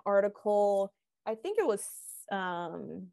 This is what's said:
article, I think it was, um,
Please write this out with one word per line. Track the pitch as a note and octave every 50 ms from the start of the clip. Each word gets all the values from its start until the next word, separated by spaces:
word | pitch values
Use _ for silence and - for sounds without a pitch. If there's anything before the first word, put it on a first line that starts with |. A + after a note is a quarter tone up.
| -
article, | G#3 G3+ G3+ G3 G#3 G3+ - - G#3+ G#3 G#3 G#3 G3+ G3+ G3 G3 G3 _ _ _ _ _ _ -
I | - A3+
think | A3 A3 F4+ G#4+ A4
it | G4+ D4
was, | G#3 G3+ - - - - - - - - - -
um, | - G3 F#3 F3+ F3 E3+ F3 E3 E3+ E3+ D3+ - D#3 F3+ F#3+ F3+